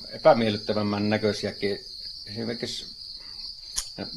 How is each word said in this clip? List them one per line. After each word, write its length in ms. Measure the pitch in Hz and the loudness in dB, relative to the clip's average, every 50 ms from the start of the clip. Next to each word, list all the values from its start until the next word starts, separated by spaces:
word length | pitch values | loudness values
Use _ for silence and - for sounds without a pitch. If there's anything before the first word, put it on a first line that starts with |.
| - - - | -8 -10 -6
epämiellyttävämmän 960 | - - 160 139 117 117 110 104 101 - - 104 107 104 104 104 101 104 104 | 6 8 8 8 8 6 4 2 2 0 0 0 2 2 2 2 2 4 4
näköisiäkin. 680 | 107 104 107 104 101 - - 101 - - 101 98 101 - - - - - - - - - - | 4 4 4 2 2 2 -2 -4 -2 -2 -2 -2 -2 -4 -6 -12 -14 -12 -12 -12 -12 -12 -12
Esimerkiksi, 580 | - 104 117 113 117 117 - 127 113 - - - - - - - - - - - - - - - - - - - - - - - - - | -10 -8 -6 -4 -4 -4 -4 -4 -4 -4 -6 -8 -10 -14 -14 -14 -14 -14 -14 -14 -14 -14 -12 -12 -12 -12 -14 -14 -6 -4 -4 -4 -4 -6
no, 80 | - - - - | -8 -8 -8 -8